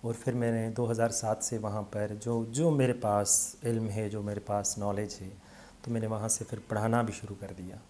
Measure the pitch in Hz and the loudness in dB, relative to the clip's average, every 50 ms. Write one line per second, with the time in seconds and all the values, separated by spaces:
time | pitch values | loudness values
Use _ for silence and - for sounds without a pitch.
0 | - 117 117 - - 131 120 123 117 117 117 113 113 113 110 120 120 113 117 113 | -2 -4 -4 -2 -2 0 0 2 2 2 2 2 0 0 0 0 0 0 4 4
1 | 117 117 117 - - 110 110 110 - - 120 110 104 104 101 107 98 98 - 104 | 2 2 2 0 0 0 0 0 0 -2 -2 -2 -2 -2 -2 -2 -4 -4 -2 -2
2 | 104 104 104 107 - 120 117 117 117 113 113 139 160 170 151 139 127 127 120 - | -2 -2 -4 -4 -2 0 0 0 0 -2 0 2 4 4 6 6 4 4 2 2
3 | - 107 104 104 101 - - - - - - - - 117 117 113 113 107 98 107 | 2 4 4 4 4 4 4 2 2 0 -6 -4 -2 0 0 2 0 0 0 -2
4 | 107 101 104 107 101 104 104 101 - - 104 104 101 - - 107 101 101 98 101 | -2 -2 -2 -2 -2 -2 -4 -4 -2 0 0 0 2 0 -2 0 0 0 0 0
5 | 107 98 - - 95 95 101 - - - - - - - - - - 120 117 113 | -2 -4 -6 -10 -12 -12 -14 -16 -20 -20 -20 -20 -20 -20 -20 -12 -6 -4 -2 -2
6 | 113 107 113 107 107 110 - - 110 - 120 104 - - 110 104 107 113 113 120 | 0 -2 -2 -2 0 0 0 -2 -2 -6 -8 -10 -6 -2 0 2 4 4 4 4
7 | 117 117 101 - - 98 101 - 101 98 95 95 90 92 95 110 117 | 4 2 -2 -6 -8 -10 -10 -10 -10 -10 -10 -10 -10 -12 -12 -14 -16